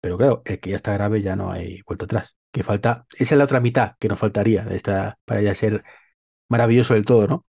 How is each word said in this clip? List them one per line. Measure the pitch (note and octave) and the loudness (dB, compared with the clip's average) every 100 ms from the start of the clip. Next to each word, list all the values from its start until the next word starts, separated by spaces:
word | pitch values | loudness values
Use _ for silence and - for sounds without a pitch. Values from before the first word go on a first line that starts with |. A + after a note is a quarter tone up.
Pero | F#2 F2 | -8 0
claro, | C3+ - - | 0 0 -4
el | G2 | -10
que | - | -6
ya | G2 | -6
está | - | -4
grave | G2+ G#2 G#2+ | -2 0 -2
ya | G2 F#2+ | -2 -4
no | F#2+ | -6
hay | F#2 F2+ F2+ - | -8 -10 -14 -12
vuelta | F2+ G2+ | -10 -4
atrás. | A2 - _ _ | -6 -6 _ _
Que | - | -8
falta, | - G2+ A#2+ A#2 _ - | -4 -2 0 -2 _ -4
esa | - | 2
es | D3 | 4
la | |
otra | C#3 C3 | 4 2
mitad | A#2+ B2 A2+ - | 0 0 -2 -2
que | G#2+ | -4
nos | G2+ | -2
faltaría | A2 G#2 G#2 G#2 | -2 0 2 2
de | G#2+ F#2+ | 0 -8
esta, | - G2 G2 - - | -4 -4 -4 -10 -6
para | G#2+ | -2
ya | G#2 | 0
ser | G2 A2 G#2+ - - _ _ _ _ _ | 0 -2 -2 -8 -20 _ _ _ _ _
maravilloso | A#2+ A#2 A#2+ A#2+ | 2 4 4 4
del | A2+ | 2
todo, | G#2 A#2+ G2+ | 4 4 4
¿no? | C#3 _ | 0 _